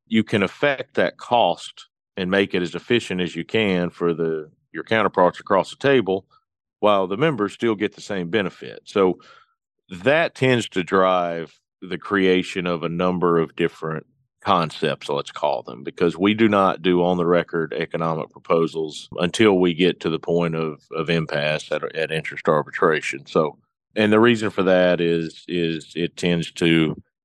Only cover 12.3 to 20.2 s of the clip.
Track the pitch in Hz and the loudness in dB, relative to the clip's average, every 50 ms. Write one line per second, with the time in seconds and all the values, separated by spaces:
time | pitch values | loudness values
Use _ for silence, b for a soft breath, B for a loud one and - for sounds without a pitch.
12.3 | 92 92 87 - - 98 87 90 87 80 80 82 85 85 92 92 90 87 87 87 | 4 2 0 -2 -6 -6 -4 -4 -4 -4 -4 -6 -2 -2 0 0 0 0 2 2
13.3 | 85 82 80 76 _ - 85 80 - - - 80 78 76 - _ _ _ _ _ | 2 2 2 0 _ -2 -2 -2 -2 -6 -8 -8 -8 -8 -10 _ _ _ _ _
14.3 | _ _ - 101 98 87 82 78 - - 82 76 67 - - - 71 69 69 - | _ _ 0 0 2 2 2 -2 -4 -4 -2 -2 -2 -4 -6 -6 -4 -4 -6 -8
15.3 | - - 80 73 69 62 - - 62 62 69 76 - - 90 85 78 80 92 104 | -8 -4 -4 -2 -2 -4 -8 -10 -14 -12 -12 -14 -4 0 0 0 0 2 2 2
16.3 | 107 110 117 107 104 101 98 95 - - 82 92 90 87 87 90 92 87 85 85 | 4 4 2 4 4 4 4 2 0 0 0 2 2 4 2 2 2 0 2 2
17.3 | 87 85 80 - - 85 80 76 - - 82 - - 82 82 82 80 78 - - | 2 2 0 -2 -4 -4 -4 -4 -4 -6 -6 -6 -4 -4 -2 -2 -2 -4 -6 -10
18.3 | _ - _ - 90 82 82 78 69 80 80 78 76 - - - - - 87 85 | _ -20 _ 0 2 2 2 0 -2 -6 -6 -6 -10 -14 -16 -12 -4 -4 -4 -2
19.3 | - - 113 107 98 90 92 90 85 76 90 87 80 - - 87 80 78 | 2 4 4 4 6 4 4 2 2 2 2 2 2 0 -4 -4 -4 -4